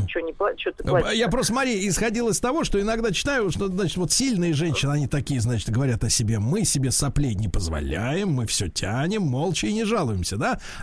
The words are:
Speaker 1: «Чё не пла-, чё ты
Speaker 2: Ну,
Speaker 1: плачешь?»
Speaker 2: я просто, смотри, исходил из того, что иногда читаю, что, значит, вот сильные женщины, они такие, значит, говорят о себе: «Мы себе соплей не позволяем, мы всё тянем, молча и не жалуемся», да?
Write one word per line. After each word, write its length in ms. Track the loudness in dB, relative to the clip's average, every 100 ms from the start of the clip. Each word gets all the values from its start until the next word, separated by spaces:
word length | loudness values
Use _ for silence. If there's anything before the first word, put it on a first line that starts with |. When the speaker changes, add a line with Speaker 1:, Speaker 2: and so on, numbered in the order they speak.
| 0
Speaker 1:
«Чё 140 | -2
не 120 | -4
пла-, 220 | -2 -2 -2
чё 140 | -6
ты 140 | -4
Speaker 2:
Ну, 60 | 0
Speaker 1:
плачешь?» 240 | 2 2 0
Speaker 2:
я 100 | 2
просто, 240 | 2 0
смотри, 360 | 0 0 0 0
исходил 400 | 0 0 0 0
из 100 | 0
того, 240 | 0 0
что 180 | 2 0
иногда 300 | 0 0 0
читаю, 400 | -2 0 0 0
что, 160 | 0 -2
значит, 300 | -2 -2 -2
вот 160 | 0
сильные 420 | 2 2 2 2
женщины, 380 | 2 2 0 0
они 160 | 0 0
такие, 320 | -2 0 0
значит, 280 | 0 0 0
говорят 340 | 0 2 0
о 60 | 0
себе: 280 | 0 2 0
«Мы 260 | 2 2
себе 280 | 2 0 0
соплей 420 | 0 0 2 0
не 140 | 0 0
позволяем, 800 | 0 0 -2 -2 -2 -2 0 0
мы 160 | 0 0
всё 220 | -2 -2
тянем, 540 | -2 -2 0 0 0
молча 440 | 0 0 0 0 0
и 60 |
не 100 | 0
жалуемся», 520 | 0 0 0 0 -2 -2
да? 240 | -2 -2 -6 -8